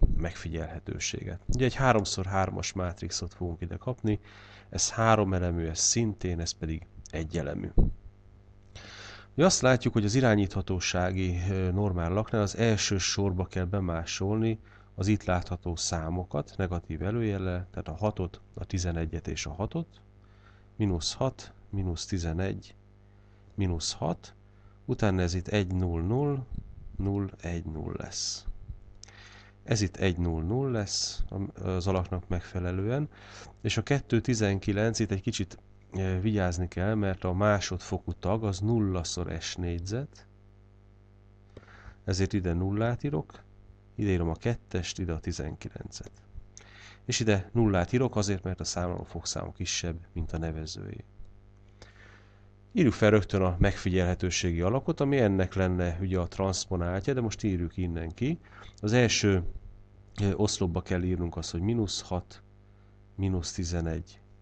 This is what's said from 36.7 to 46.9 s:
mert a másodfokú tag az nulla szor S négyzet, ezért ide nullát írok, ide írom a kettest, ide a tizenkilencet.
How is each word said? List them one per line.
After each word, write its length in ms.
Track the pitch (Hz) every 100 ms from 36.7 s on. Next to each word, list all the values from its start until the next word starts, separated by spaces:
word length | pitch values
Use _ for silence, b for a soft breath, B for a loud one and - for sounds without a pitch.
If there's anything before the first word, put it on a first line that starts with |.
| - 95
mert 300 | 110 101 92
a 80 | 92
másodfokú 800 | 90 104 101 - 92 - 95 -
tag 320 | 90 87 110
az 140 | 110 90
nulla 460 | 101 117 101 90
szor 320 | 82 - 90 82
S 160 | - -
négyzet, 720 | 87 87 87 110 143 - - - - - - - - - - - - - - B B B B B
ezért 280 | - 92 95
ide 200 | 104 90
nullát 500 | 85 95 101 117 120
írok, 400 | 143 151 - - - - - - -
ide 160 | - 104
írom 180 | 92 82
a 60 |
kettest, 640 | 82 117 117 - 95 87 -
ide 140 | 92
a 80 | 80
tizenkilencet. 880 | - 87 76 - - - - - - - - - - - B B B